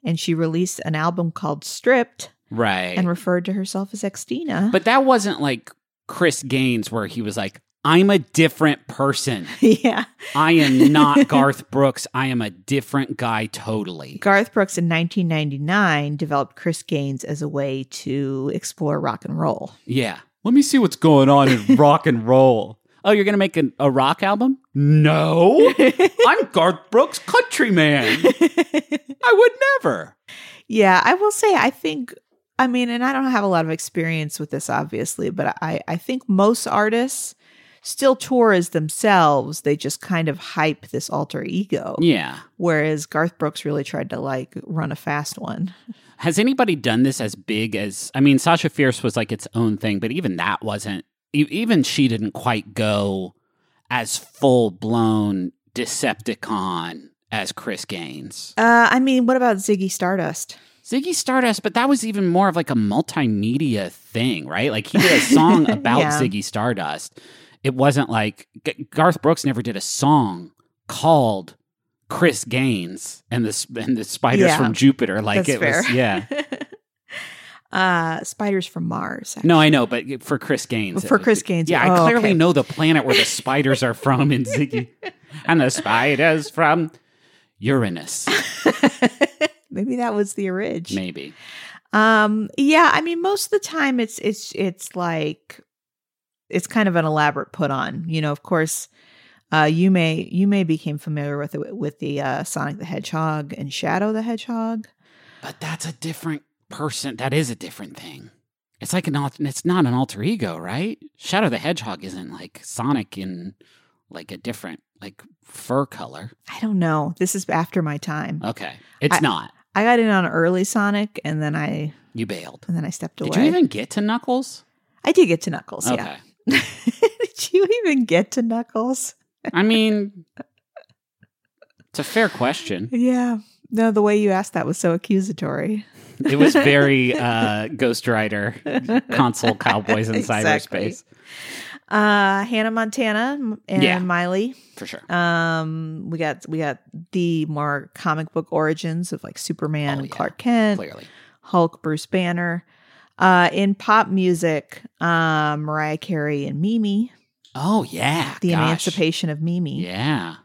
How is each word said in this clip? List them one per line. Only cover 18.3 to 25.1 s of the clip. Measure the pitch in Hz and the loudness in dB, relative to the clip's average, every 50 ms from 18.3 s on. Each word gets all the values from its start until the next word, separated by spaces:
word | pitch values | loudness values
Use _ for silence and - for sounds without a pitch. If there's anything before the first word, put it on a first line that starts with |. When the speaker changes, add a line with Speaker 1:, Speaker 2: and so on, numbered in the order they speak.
| 135 131 131 143 - | -4 -4 -6 -4 -6
Speaker 1:
explore | - - - - - 170 147 147 147 | -6 -8 -10 -10 -6 -4 -4 -2 -2
rock | 156 135 110 - - | -4 -4 -6 -6 -10
and | - 147 160 | -10 -6 -4
roll. | 160 151 - - - - - _ _ | -2 -2 -2 -4 -8 -14 -16 _ _
Speaker 2:
Yeah. | - 123 135 123 107 85 - - _ _ _ _ | -4 -2 -2 -2 -2 -6 -10 -16 _ _ _ _
"Let | 208 240 | 4 4
me | 285 | 6
see | 277 - - | 4 6 4
what's | 269 226 170 - | 4 4 2 0
going | - - 160 156 139 135 | 4 4 6 8 8 8
on | 135 143 143 139 135 | 8 8 6 6 6
in | 131 117 104 104 135 | 4 2 4 4 6
Speaker 1:
<laughs> | |
Speaker 2:
rock | 127 147 143 147 160 - | 8 8 6 6 4 4
and | 160 127 117 110 | 0 0 0 2
roll." | 113 127 131 135 131 123 110 98 - 110 _ _ _ _ _ _ | 4 6 6 8 6 6 4 0 -6 -12 _ _ _ _ _ _
"Oh, | 190 | 2
you're | 214 208 196 | 4 4 4
gonna | 196 208 | 2 2
make | 196 196 180 - | 2 0 0 2
an, | 170 151 127 - _ | 0 0 0 0 _
a | 143 143 | 2 2
rock | 131 135 131 135 160 - | 4 4 2 2 2 0
album?" | - 190 208 208 240 262 269 262 _ _ _ | 0 0 0 2 2 0 0 -2 _ _ _
"No. | 143 143 143 151 156 151 151 | 2 4 6 6 6 6 6